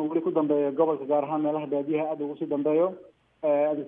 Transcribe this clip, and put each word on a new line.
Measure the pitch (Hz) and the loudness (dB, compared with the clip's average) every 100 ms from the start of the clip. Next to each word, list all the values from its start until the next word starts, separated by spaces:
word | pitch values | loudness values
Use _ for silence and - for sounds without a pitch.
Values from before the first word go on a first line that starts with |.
weli | 151 165 | 0 0
ku | 170 | 0
dambeeyo | 160 151 147 143 135 | 0 2 2 2 2
gobolka, | 160 147 135 | 2 2 0
gaar | 147 | 0
ahaan | 139 156 | 0 0
meelaha | 151 151 143 | 0 -2 -2
baadiyaha | 143 143 156 156 | -4 0 -2 -2
aad | 156 | -4
ugu | 147 147 | -6 -6
sii | 160 | -4
dambeeyo. | 143 143 156 180 185 - _ _ _ | 0 2 2 2 -2 -16 _ _ _
Eh, | 156 143 151 | 0 2 2
at | |
the | 147 | 0